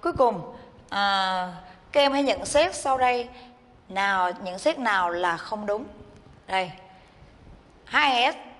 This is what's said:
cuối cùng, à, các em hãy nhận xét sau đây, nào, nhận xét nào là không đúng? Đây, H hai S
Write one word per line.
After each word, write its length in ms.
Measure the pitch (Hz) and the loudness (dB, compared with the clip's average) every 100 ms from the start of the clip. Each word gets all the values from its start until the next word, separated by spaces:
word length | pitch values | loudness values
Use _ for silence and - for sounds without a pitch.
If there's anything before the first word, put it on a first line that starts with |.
cuối 120 | 339 | -4
cùng, 440 | 330 247 202 - - - - - | 2 2 2 -8 -14 -20 -20 -8
à, 640 | 196 202 196 190 185 180 170 - - - | 0 2 2 2 0 -4 -8 -18 -20 -2
các 80 | 294 | 4
em 120 | 277 | 4
hãy 100 | 277 | 4
nhận 220 | 277 196 | 2 0
xét 300 | 190 285 339 | 2 2 2
sau 240 | 370 285 262 | 0 -2 2
đây, 300 | 254 247 240 - - - - - - | 2 2 -4 -12 -20 -20 -20 -20 -10
nào, 420 | 190 196 190 180 - | -2 0 2 0 -2
nhận 160 | 196 185 | -8 -2
xét 200 | 294 311 | 0 0
nào 320 | 240 196 180 | 0 2 0
là 260 | 175 180 170 | 0 0 -2
không 300 | - 214 208 | -4 -8 -4
đúng? 180 | 208 294 - - - - - - | -4 -6 -16 -20 -20 -20 -20 -4
Đây, 240 | 190 180 - - - - - - - - - - - - | -4 -4 -8 -20 -20 -20 -20 -20 -20 -20 -20 -20 -20 -4
H 100 | 254 | 0
hai 360 | 294 247 254 | 2 2 2
S 40 | 311 - | 0 -12